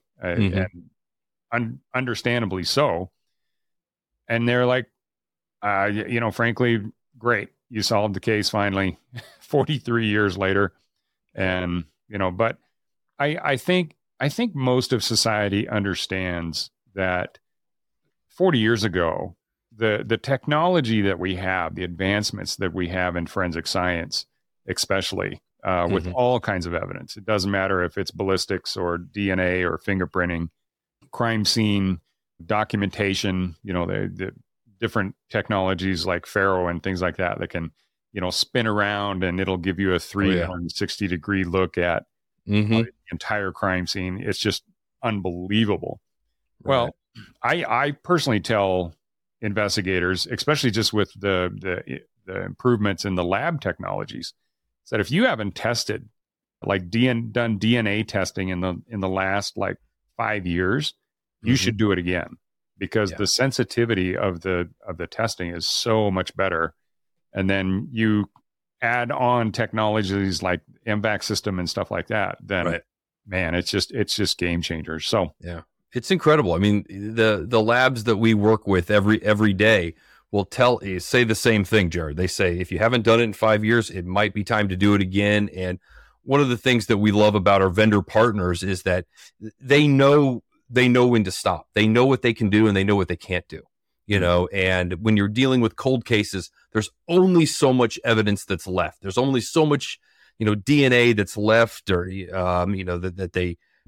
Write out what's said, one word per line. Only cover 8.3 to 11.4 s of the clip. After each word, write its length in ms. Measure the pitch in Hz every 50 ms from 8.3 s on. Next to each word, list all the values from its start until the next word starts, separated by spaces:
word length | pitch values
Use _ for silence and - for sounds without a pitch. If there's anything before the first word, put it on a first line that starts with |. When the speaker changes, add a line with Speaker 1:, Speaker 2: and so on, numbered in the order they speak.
| 110 104 98 -
Speaker 1:
finally," 480 | - 107 101 101 98 98 98 92 90 - _ _ -
<laughs> 260 | 120 - - - _
forty-three 640 | - - - 143 - - 156 - - - 117 117 113 107
years 300 | 104 104 104 101 90 95
later. 360 | 98 95 98 98 101 90 - _ _ _ _ _ _ _ _ _ _ _ -
And, 480 | -